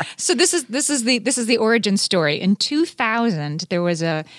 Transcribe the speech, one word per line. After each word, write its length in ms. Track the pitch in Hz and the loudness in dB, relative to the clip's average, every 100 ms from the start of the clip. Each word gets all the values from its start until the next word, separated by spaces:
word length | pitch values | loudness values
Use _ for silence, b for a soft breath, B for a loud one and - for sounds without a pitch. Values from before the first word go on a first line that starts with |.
| - - | -8 -6
So 180 | - 285 | -2 2
this 180 | 349 | 2
is, 120 | 349 247 | 0 -2
this 260 | 247 285 | -4 -2
is 140 | 285 226 | -2 0
the, 120 | 247 | 0
this 220 | 233 247 | 0 -2
is 80 | 220 | 0
the 100 | 240 | 2
origin 400 | 220 233 208 196 | 4 2 2 0
story. 420 | - 185 151 156 | 2 0 2 0
In 160 | 185 202 | 0 0
two 300 | - 294 339 | 0 0 -2
thousand, 800 | - 233 233 233 165 147 151 175 | -2 -2 0 0 -2 -4 -6 -4
there 100 | 175 | -2
was 220 | 175 165 | 0 0
a, 200 | 165 156 156 | -2 -2 -6